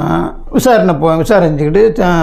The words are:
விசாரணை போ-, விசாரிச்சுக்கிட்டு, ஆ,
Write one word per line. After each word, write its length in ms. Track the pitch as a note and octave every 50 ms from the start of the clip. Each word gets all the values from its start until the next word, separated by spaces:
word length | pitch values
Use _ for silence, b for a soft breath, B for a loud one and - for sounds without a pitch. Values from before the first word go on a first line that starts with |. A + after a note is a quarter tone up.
| D3 - D#3+ E3+ F3 - - - - -
விசாரணை 440 | - A#3+ - B3+ A#3 G#3+ F#3 F#3 D#3+
போ-, 220 | C#3+ D#3 E3 D#3+ E3
விசாரிச்சுக்கிட்டு, 640 | D3+ - G#3+ F#3+ F3 D#3 D3+ C#3+ D3+ D3+ D#3+ G3+ A3+ A3+ - -
ஆ, 80 | F#3+ F3+ F3 E3+